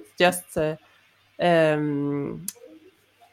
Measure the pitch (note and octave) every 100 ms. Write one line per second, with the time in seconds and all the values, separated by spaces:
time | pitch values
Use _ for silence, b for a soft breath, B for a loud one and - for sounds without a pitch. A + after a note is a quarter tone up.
0 | - - F3+ F3+ - E3+ D#3 D#3 _ _
1 | _ _ _ - F3 E3 D#3 D3+ D3+ C#3+
2 | C#3+ C#3+ C#3+ D#3+ F3+ - - - - _
3 | _ _ _